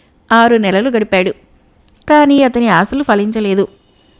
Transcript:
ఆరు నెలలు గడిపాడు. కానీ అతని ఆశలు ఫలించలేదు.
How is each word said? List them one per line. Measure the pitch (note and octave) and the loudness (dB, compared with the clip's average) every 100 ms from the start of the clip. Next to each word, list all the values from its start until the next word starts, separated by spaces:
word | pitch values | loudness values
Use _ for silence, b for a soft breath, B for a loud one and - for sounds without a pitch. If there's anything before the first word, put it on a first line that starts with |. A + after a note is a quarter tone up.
| b _ - | b _ -2
ఆరు | A3+ A#3 A#3 | 0 2 2
నెలలు | G3+ F#3+ C4 | 0 -2 -2
గడిపాడు. | A#3 G#3+ F#3+ F#3 - _ _ _ _ _ _ - | -4 -2 -2 -2 -6 _ _ _ _ _ _ 0
కానీ | D4+ C#4+ C#4 | 2 4 2
అతని | C4 A#3+ A#3 | 2 0 0
ఆశలు | E3+ G3 C4+ | 0 -2 -4
ఫలించలేదు. | C#4+ G#3 G#3 A3 G3+ F#3+ F#3+ _ _ b b | -2 -2 -2 -4 -2 -2 -4 _ _ b b